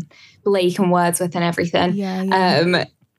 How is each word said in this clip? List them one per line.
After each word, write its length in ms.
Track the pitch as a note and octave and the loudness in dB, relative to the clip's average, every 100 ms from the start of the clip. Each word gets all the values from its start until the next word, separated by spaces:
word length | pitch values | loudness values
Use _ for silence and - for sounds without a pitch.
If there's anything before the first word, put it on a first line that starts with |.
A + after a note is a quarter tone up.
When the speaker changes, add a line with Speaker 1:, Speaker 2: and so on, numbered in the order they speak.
| E3 - - _ | -2 -14 -20 _
Speaker 1:
Blake 360 | G#3 G3 F3+ F3+ | -2 0 0 0
and 120 | F#3 | 2
Wordsworth 440 | F3+ F3 E3+ F3+ F3+ | 2 2 0 -4 -2
and 80 | |
everything. 500 | E3+ E3 F3 F#3+ F3+ | -2 -2 -2 0 0
Speaker 2:
Yeah, 300 | G3 F#3+ F#3 | -2 -4 -4
yeah. 340 | F#3+ F#3+ F#3 D3 | -2 2 2 2
Speaker 1:
Um, 140 | E3+ F3+ - _ _ | 2 0 -2 _ _